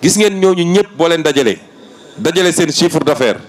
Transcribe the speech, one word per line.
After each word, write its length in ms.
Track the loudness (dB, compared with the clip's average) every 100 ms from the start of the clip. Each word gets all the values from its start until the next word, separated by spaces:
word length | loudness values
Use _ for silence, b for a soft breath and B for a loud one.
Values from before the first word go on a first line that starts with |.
Gis 140 | 0 2
ngeen 200 | 0 2
ñooñu 240 | 0 2
ñëpp 240 | 2 0 0 -2
boo 120 | 0
leen 140 | 2
dajale, 360 | 0 0 0 -2 -8 -20 -20 -20 -20 -6
dajale 340 | -4 0 0
seen 180 | 0 -2
chiffre 280 | 0 0 0
d'affaires 360 | -2 0 0 -2